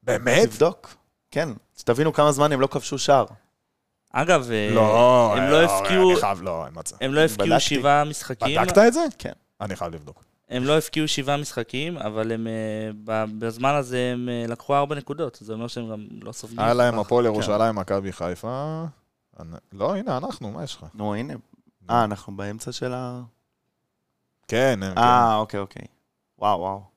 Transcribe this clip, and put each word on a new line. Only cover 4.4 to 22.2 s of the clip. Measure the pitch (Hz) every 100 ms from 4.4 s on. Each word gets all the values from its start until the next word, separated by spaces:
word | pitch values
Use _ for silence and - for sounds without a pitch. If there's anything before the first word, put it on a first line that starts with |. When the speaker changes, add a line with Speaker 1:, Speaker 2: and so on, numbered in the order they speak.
| 123
Speaker 3:
אה, | 113 104
Speaker 1:
לא, | 113 107 110 123 127 117 104
Speaker 3:
הם |
Speaker 1:
אה, | 95
Speaker 3:
לא | 151
Speaker 1:
לא, | 170
Speaker 3:
הפקיעו, | - 196 190 185
Speaker 1:
אני | 180
חייב, | 104 95
לא, | 92 82 76
אין | 82
מצב. | - -
Speaker 3:
הם | 135
לא | 143
הפקיעו | 156 104 98 123
Speaker 2:
בדקתי. | -
Speaker 3:
שבעה | 143 131 143
משחקים. | 147 151 - 131 120 151
Speaker 1:
בדקת | 147 180
את | 226
זה? | 254 330 -
Speaker 2:
כן. | - - _ _
Speaker 1:
אני | - -
חייב | 87
לבדוק. | 82 73 78 _ _ _
Speaker 3:
הם | 127
לא | 131 156
הפקיעו | 151 - 156
שבעה | - 135 143
משחקים, | 147 - 117 127 156 175
אבל | 107 107 110
הם, | 113 113
אה, | 113 110 107 110 107
ב-, | 107 110 110 107
בזמן | 113 113 131
הזה | 147 127 127 123
הם, | 123 123
אה, | 120 117
לקחו | 117 -
ארבע | 143 143
נקודות. | 147 131 143 151 -
זה | 107
אומר | 110 117
שהם | 120 117
גם | 107 104 113
לא | 110
סופגים | 113 113 117
Speaker 1:
היה | 107
להם | 120 123
Speaker 3:
כל | 113
כך. | 104
Speaker 1:
הפועל | 120
Speaker 2:
כן. | 120
Speaker 1:
ירושלים, | 107 104 104 113
מכבי | 107 92 98 98
חיפה. | 92 87 90 110 131 147 160 165 - _ _ _ _
אנ-, | 82 82 _
לא, | 98 113 190
הנה, | 240 127
אנחנו, | 170 - 107
מה | 120
יש | 143
לך? | - 78
Speaker 2:
נו, | 107 104
הנה. | 104 135
Speaker 1:
נו. | 135 _ _ _ _ 90
Speaker 2:
אה, | 120
אנחנו | 110 101